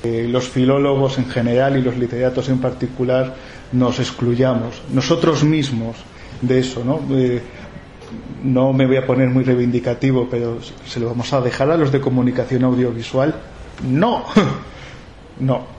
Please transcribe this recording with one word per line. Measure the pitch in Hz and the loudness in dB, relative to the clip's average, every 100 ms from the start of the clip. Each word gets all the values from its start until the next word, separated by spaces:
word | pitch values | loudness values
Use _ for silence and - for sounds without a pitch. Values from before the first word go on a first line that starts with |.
eh, | 117 117 117 | -2 -2 0
los | 127 123 | 0 0
filólogos | 131 127 139 139 139 135 135 | 2 4 4 4 4 2 0
en | 123 | -2
general | 123 117 120 139 139 | 0 2 4 4 2
y | |
los | 127 127 | 0 0
literatos | 120 120 127 127 131 | -2 0 0 0 0
en | 127 | 0
particular | 127 123 127 - 127 127 131 - - - - | 0 -2 -6 -2 0 2 0 -6 -16 -18 -2
nos | 123 127 123 | 2 2 2
excluyamos, | 123 - 120 120 131 117 117 - - | -4 -2 0 4 2 2 -2 -10 -2
nosotros | 131 135 165 165 143 | -2 2 2 4 4
mismos, | 151 156 139 120 113 113 - - - - | 4 4 0 -2 -4 -8 -16 -20 -18 -4
de | 123 127 | 2 2
eso, | 127 - | 2 -2
¿no? | 120 156 139 135 | -2 -2 0 2
Eh, | 127 123 - - - - - - - - - - | 2 0 -6 -16 -18 -18 -20 -20 -16 -16 -14 -6
no | 131 127 131 | 0 2 4
me | 135 131 | 4 4
voy | 131 | 2
a | 127 | 2
poner | 127 131 | 2 4
muy | 127 123 | 4 2
reivindicativo, | 127 123 120 123 120 135 127 117 | 2 2 0 -2 0 2 2 0
pero | 120 117 117 - - - | -2 -2 -6 -10 -16 -12
¿se | - | -6
lo | 117 | -4
vamos | 120 117 | -4 -2
a | 139 | 0
dejar | 123 110 135 | 0 0 0
a | 165 | 2
los | 143 | 2
de | 139 | 2
comunicación | 139 127 127 127 117 127 127 | 2 2 0 0 -2 0 2
audiovisual? | 127 127 113 113 131 143 156 - - - - 127 | 2 0 -2 -4 0 0 -2 -12 -18 -18 -8 -2
¡No! | 131 214 262 - | 2 2 0 2
<laughs> | - 165 - - - - - - - - - | 2 2 -2 -10 -18 -18 -18 -20 -20 -20 -4
No. | 131 123 - | -2 -2 -4